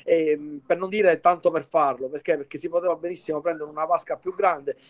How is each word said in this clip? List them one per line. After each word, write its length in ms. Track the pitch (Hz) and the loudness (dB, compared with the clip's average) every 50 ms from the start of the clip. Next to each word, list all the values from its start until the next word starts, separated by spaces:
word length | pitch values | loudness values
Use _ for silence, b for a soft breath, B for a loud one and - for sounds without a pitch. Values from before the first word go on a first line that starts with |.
| _ | _
ehm, 560 | - 165 160 156 156 151 147 147 151 151 143 - | 2 2 4 4 2 0 0 -2 -8 -12 -12 -2
per 140 | - 175 170 | -2 0 0
non 100 | 190 190 | 0 -2
dire 300 | 196 214 190 180 165 - | 0 4 4 4 4 4
tanto 320 | - 175 180 165 - 180 | 4 2 2 4 2 0
per 160 | 160 160 139 | 0 0 -2
farlo. 420 | - - 165 147 139 127 123 131 131 | 0 2 2 2 2 0 -2 -6 -8
Perché? 280 | 151 143 - - 160 | -8 -6 -2 -2 -2
Perché 220 | 143 139 - - 143 | -2 -4 -8 -12 -10
si 100 | 151 175 | -8 -4
poteva 260 | 165 175 170 170 170 | -2 0 0 0 -2
benissimo 460 | 160 160 175 180 160 - - 156 151 | -2 -4 -8 -8 -8 -8 -6 -6 -4
prendere 280 | 147 170 165 156 151 151 | -4 -4 -4 -4 -8 -10
una 180 | 151 151 160 | -6 -6 0
vasca 300 | 165 175 160 - - 156 | 0 0 0 0 -4 -8
più 160 | - - 180 | -8 -6 -8
grande 440 | 190 - 202 185 170 143 139 139 131 - _ | -4 0 2 2 0 0 -4 -8 -8 -10 _